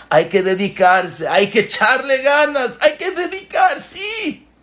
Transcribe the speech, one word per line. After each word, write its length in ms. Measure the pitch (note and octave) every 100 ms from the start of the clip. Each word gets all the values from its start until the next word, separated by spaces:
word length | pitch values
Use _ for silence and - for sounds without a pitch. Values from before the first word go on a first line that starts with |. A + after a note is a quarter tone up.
| -
Hay 160 | D3+ E3
que 160 | F#3+
dedicarse. 840 | F#3+ F#3+ G3 - F#3 F#3 F3+ - D#3
Hay 220 | F3+ G3+
que 120 | A3+
echarle 600 | - - A3 C4 C#4 C4
ganas. 560 | C4 D4 D4 C#4+ B3 -
Hay 140 | D4+ D4+
que 140 | F4+
dedicar, 680 | E4+ F4 F#4+ - - F#4 C4
sí. 680 | G#3+ E4+ G4+ A4+ F#4+ G3+ _ _